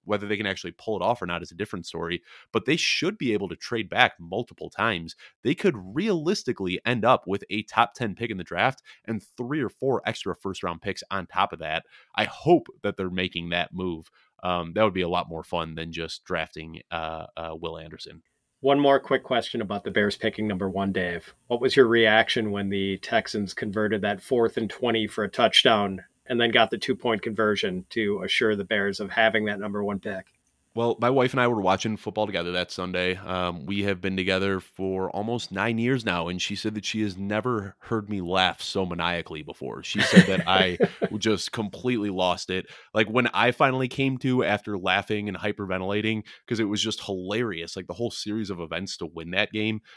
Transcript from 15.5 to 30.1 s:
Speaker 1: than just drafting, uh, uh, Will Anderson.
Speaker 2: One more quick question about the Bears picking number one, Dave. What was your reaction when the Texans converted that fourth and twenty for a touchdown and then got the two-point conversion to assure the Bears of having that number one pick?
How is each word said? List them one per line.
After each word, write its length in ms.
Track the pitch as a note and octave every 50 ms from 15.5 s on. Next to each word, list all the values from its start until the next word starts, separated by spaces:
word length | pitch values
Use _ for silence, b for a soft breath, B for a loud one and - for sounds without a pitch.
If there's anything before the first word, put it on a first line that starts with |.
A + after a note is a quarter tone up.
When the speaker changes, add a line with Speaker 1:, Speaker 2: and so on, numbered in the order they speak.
| F2+ E2+ E2 D#2+ D#2
Speaker 1:
than 160 | D#2+ E2 E2+
just 320 | D#2+ E2 E2 D#2+ - - _
drafting, 560 | - F2+ E2 D#2+ - - D#2+ D#2+ D#2+ D#2+ - - -
uh, 360 | E2+ E2 D#2+ D#2+ D#2+ D#2+ - - -
uh, 180 | D#2+ E2 E2 D#2+
Will 240 | D#2+ E2+ E2 D#2+ E2
Anderson. 440 | D#2+ D#2+ D#2 - - - - E2+ _ _ _ _ _ _ _ -
Speaker 2:
One 200 | C3+ C3+ C#3+ C#3+
more 180 | C#3+ C#3 C#3 C3+
quick 240 | - - C#3 B2
question 380 | - - C3 A#2 A2+ - - A#2
about 240 | G#2+ F#2 G#2 G2+ -
the 80 | G#2
Bears 240 | F#2+ G#2+ G#2 G#2 -
picking 320 | - - A2 - - G#2+ G#2+
number 200 | G2 F2+ G2+ F#2+
one, 220 | F2+ G2 G2 G2
Dave. 420 | F#2 F#2+ F2+ F2+ E2+ E2 - - - _ _
What 140 | - A#2+ A2+
was 160 | B2+ B2+ -
your 100 | C#3 B2+
reaction 640 | A2+ A#2 A#2 A2+ G#2+ G#2+ A2+ A2 - - A#2+ A2 G#2
when 200 | G2+ G2+ G2 G2
the 280 | G2+ G2 F#2+ G2 F#2+ F#2+
Texans 560 | - - A#2 A2 - - - G#2+ G2+ F2+ -
converted 480 | - - G#2+ F#2+ A2 G#2+ G#2 A2 G2+
that 180 | G2+ G2+ F#2 F#2
fourth 360 | - - C3 A#2+ A#2 G#2+ -
and 120 | - A2+ G2+
twenty 380 | - - B2 A#2+ A2+ A2+ G#2+
for 160 | G2+ - A2+
a 80 | G#2 G2
touchdown 720 | - - A#2 G#2+ - - - B2+ A2 G#2 G2+ F#2+ F#2+ F2 - _ _ _ _
and 140 | - B2 A#2
then 100 | A#2+ A#2
got 200 | A2+ A#2+ A2+ -
the 80 | A#2+ G2+
two-point 440 | - - A2+ - - A#2+ A2 G2
conversion 640 | - A#2 G#2+ A2 A2 G#2+ G#2 F#2+ A2 G2 F#2 F2+ F#2 -
to 300 | - A2+ G#2+ G2+ G#2 F#2+ F#2
assure 320 | G2 - - A#2+ A2 G#2+
the 80 | G2+ F#2+
Bears 340 | - A2 G2+ G2 G2+ G2 -
of 120 | G2+ F#2+
having 340 | - A#2 A2+ A2+ A2 A2 G#2+
that 160 | G#2 G#2 G2
number 240 | G#2+ G#2 G2+ G#2 G2+
one 160 | G2+ G2+ F#2+
pick? 260 | - G#2+